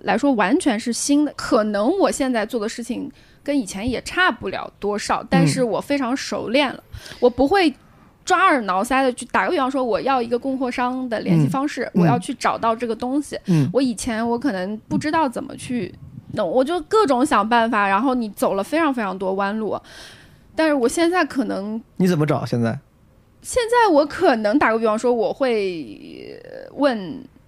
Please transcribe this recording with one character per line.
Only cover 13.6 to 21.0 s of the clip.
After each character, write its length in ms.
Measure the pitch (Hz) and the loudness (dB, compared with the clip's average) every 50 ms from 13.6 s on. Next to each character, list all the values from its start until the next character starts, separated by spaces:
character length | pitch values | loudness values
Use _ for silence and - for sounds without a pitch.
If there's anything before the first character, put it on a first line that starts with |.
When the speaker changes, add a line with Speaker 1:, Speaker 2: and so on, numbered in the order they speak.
| 135 147 190 | 2 2 2
Speaker 1:
我 80 | 254 | 0
以 120 | 277 247 208 | 0 0 -2
前 320 | - - 254 220 214 233 | -4 -6 -4 -4 -2 -2
我 140 | 233 233 240 | -2 -2 -2
可 140 | 254 277 196 | -2 -2 -2
能 240 | 185 185 202 214 220 - | -2 -4 -6 -8 -10 -6
不 100 | - 294 | -4 -4
知 140 | 277 285 302 | -2 -2 0
道 160 | 330 320 311 | 0 0 0
怎 160 | 254 - - - | 0 -2 -6 -8
么 100 | - - | -10 -12
去 360 | - - - 247 233 185 - - - - - - - - - | -12 -8 -6 -6 -4 -6 -6 -10 -14 -20 -20 -18 -18 -14 -8
弄， 180 | - 185 196 165 | -4 -2 -2 0
我 140 | 180 254 262 | 2 2 2
就 160 | 285 349 359 302 | 2 -2 -4 -2
各 220 | - 415 440 415 | 0 2 4 4
种 200 | 269 262 240 269 | 4 2 2 2
想 220 | - 240 208 202 | 2 4 2 4
办 220 | 220 240 233 226 233 | 4 4 2 4 2
法， 160 | 226 208 202 | 2 2 2
然 160 | 196 196 196 | 2 2 2
后 140 | 254 277 254 | 2 0 0
你 140 | 247 226 208 | 0 -2 -6
走 240 | 190 - 262 180 185 | -4 -2 0 0 0
了 100 | 202 202 | 0 -2
非 160 | - 285 320 | -2 0 0
常 140 | 330 277 262 | 0 0 0
非 100 | 247 208 | -2 -4
常 140 | 190 185 | -4 -4
多 160 | 190 196 185 190 | -4 -4 -2 -2
弯 260 | 196 196 196 214 220 | -2 -2 -2 -2 -4
路。 180 | 220 185 - - - - - - - - - - - - - - - - - | -4 -4 -4 -6 -8 -12 -20 -20 -20 -20 -20 -20 -20 -20 -20 -20 -20 -6 -2
但 140 | - 320 311 | 0 2 2
是 40 | 294 | 2
我 140 | 269 233 | 2 2
现 240 | - - 339 | 2 2 2